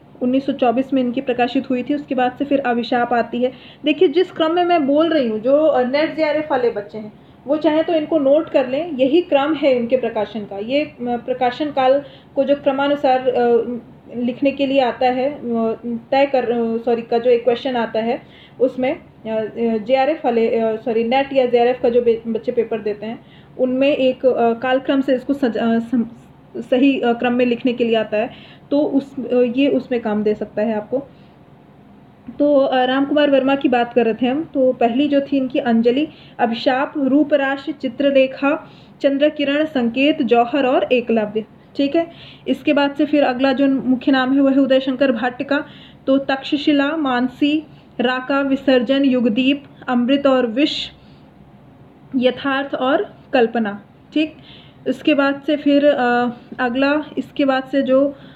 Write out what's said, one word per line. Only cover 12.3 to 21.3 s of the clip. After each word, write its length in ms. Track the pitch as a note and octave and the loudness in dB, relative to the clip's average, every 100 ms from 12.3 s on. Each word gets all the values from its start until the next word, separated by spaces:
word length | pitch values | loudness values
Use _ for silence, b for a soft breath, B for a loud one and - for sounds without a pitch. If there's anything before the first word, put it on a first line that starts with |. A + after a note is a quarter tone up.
| - | -2
को 80 | |
जो 120 | C4 C#4+ | 0 0
क्रमानुसार, 640 | C#4 C4+ C#4+ C#4+ C#4+ B3+ | 0 0 0 2 2 2
अ, 440 | C4 A#3+ A#3+ A#3 A#3+ A#3+ - - - A#3 | 2 0 2 2 0 -8 -12 -20 -14 -6
लिखने 360 | B3 B3 C#4 | -4 0 0
के 160 | C#4 C4+ | 0 0
लिए 120 | C4+ | 2
आता 260 | B3 A3 B3+ | 2 2 0
है, 260 | B3+ C4+ | 0 -2
अ, 80 | C#4+ A#3+ A#3 A3+ A3+ A#3+ | -4 -4 -2 -2 -4 -8
तय 400 | A3+ - C4+ C#4 | -10 -2 2 2
कर, 260 | C4 A#3 | 0 0
अ, 260 | A#3+ A3+ A3+ | -2 -2 -2
सॉरी, 240 | A#3+ A#3 | -2 -2
का 160 | A3+ A#3 | -2 0
जो 140 | B3 | 2
एक 120 | A#3 | 2
question 320 | A#3+ A#3+ C4+ B3 | 2 0 -2 -4
आता 240 | A3 A3 | -2 -2
है, 220 | A3+ C#4 B B B - | -2 -4 B B B -2
उसमें, 360 | B3+ B3+ B3+ F4 | -2 0 -4 -4
अ, 320 | - - A3 | -10 -16 -8
अ, 500 | A3 G#3+ A3+ A#3 A3+ | -6 -6 -4 -2 -2
जेआरएफ़ 440 | G#3 C4 C4+ D#4+ C4 | 0 0 0 0 -2
वाले, 340 | A#3 A3+ A3+ | 0 0 0
अ, 160 | A3+ A3 | -2 -2
सॉरी, 280 | B3 A3 | -2 -2
नेट 300 | A#3 C4+ C#4 | 0 0 0